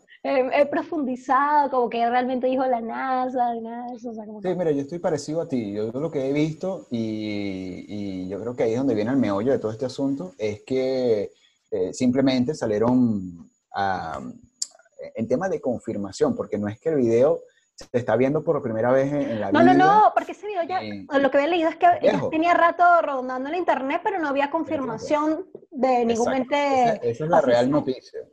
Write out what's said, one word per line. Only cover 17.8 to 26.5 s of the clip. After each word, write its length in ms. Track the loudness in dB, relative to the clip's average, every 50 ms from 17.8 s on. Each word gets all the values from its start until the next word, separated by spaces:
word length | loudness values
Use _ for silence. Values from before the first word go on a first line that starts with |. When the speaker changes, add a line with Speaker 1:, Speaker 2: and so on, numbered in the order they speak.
| -8 -4 -4 -2
Speaker 2:
está 180 | 0 2 2
viendo 260 | 2 2 2 0 0 0
por 200 | 0 -2 -2 -2
primera 280 | -4 -2 0 2 2
vez 220 | 4 2 2 2 0
en, 80 | -2 -2 -2 -4
en 80 | -4
la 120 | -2 2 4
Speaker 1:
No, 100 | 6 6
no, 120 | 8 8
Speaker 2:
vida. 100 | 8 8
Speaker 1:
no, 280 | 6 8 8 6 6 4
porque 180 | 2 -2 -4 -6
ese 140 | -12 -10
video 160 | -6 -4 -4 -4
ya, 180 | -4 -4 -6 -6
Speaker 2:
Eh, 240 | -6 -8 -10 -6 -2 0 2
Speaker 1:
lo 100 | 2 2
que 60 | 2
había 140 | 2 2 2
leído 180 | 2 2 2 0
es 80 | 0
que 80 | 2 4
ya 120 | 4 4 4
Speaker 2:
viejo. 300 | 4 2 2 2 0 -2
Speaker 1:
tenía 240 | 0 2 2 4 4
rato 280 | 4 4 4 4 4 6 6 6 6 4
rondando 460 | 2 -2 -4 -4 -4 -4 -6 -6 -4
en 40 | -4
la 60 | -2
internet, 420 | 0 0 0 0 0 -2 -4 -2 -2
pero 160 | -2 -2 -2
no 100 | -2 -2
había 180 | -2 0 -2
Speaker 2:
Viejo, 120 | -2 -2 -4 -4
pues. 40 | -4 -4 -4
Speaker 1:
confirmación 680 | -4 -6 -8 -8 -4 -2 0 0 0 0 -2 -4 -6 -10 -16 -20 -20 -14
de 360 | -6 0 2 2 2 4 2
ningún 260 | 2 0 0 0 0 0
Speaker 2:
Exacto. 220 | -2 -2 0